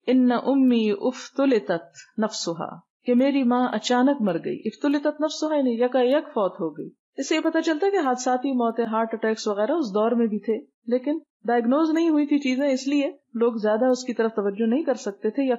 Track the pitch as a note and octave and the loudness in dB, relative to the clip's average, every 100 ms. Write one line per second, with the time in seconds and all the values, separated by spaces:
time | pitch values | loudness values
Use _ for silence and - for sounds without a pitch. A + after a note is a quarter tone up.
0 | - B3+ B3 A#3+ A3+ C#4 C4 A#3 G#3+ G3+ | 0 4 4 2 2 4 4 4 2 0
1 | - - - - C#4 A3+ - E3+ - - | -2 -4 -6 0 2 2 0 -4 -6 -20
2 | - - G#3+ - E3+ E3 D#3+ E3+ _ _ | -12 -4 -4 -4 -6 -6 -8 -10 _ _
3 | - A#3+ C4+ C#4 A#3+ B3 A#3 G#3+ - B3 | 0 2 4 2 2 2 0 -2 0 2
4 | C4 C#4+ G#3 E3 D#3+ - A3 - C#4+ C#4+ | 2 2 0 -2 -4 -6 -8 -4 -2 0
5 | D4+ D4 D4+ - D#4 D4+ C4 A3+ B3 C4 | -2 -2 -6 -4 -2 0 0 0 0 2
6 | B3 D4 D4+ A#3 F#3 F3+ E3 D#3 - - | 2 2 0 -2 -2 -2 -8 -8 -14 -16
7 | _ - C4+ D#4+ D#4+ D#4+ E4 D4+ G4 G4 | _ -12 -4 -2 0 0 0 0 0 0
8 | C#4 B3 B3+ B3+ C4+ B3+ A#3 A#3 A3+ A3 | 0 -2 0 -2 0 0 0 -2 -2 -2
9 | A3+ A3+ A3 A3 G#3+ G3+ A3 E4 A#3 G#3 | -2 -2 -2 -2 -2 -2 0 0 -2 0
10 | A3+ A#3+ A#3 G#3 A3+ A3 - _ A#3 B3+ | 2 2 0 -2 -4 -4 -6 _ -4 -2
11 | C4 D#4 - _ - A#3+ A#3 C#4+ D#4+ D#4+ | -2 -6 -8 _ -2 0 2 2 2 2
12 | E4+ D4+ D4 C#4+ C4+ C4 C#4+ C4 C4 C#4+ | 2 2 2 0 0 0 0 0 0 0
13 | C#4 - _ A3+ A#3 A3+ G#3+ A3 B3+ B3 | 0 -4 _ 0 0 2 0 2 2 0
14 | B3+ A#3 A3 A3 G3+ G3 A3+ C4 D#4+ A#3 | -2 -2 -2 0 -4 0 0 0 0 -4
15 | G#3 G3 A3 C#4 C4 | -6 -6 -4 -2 0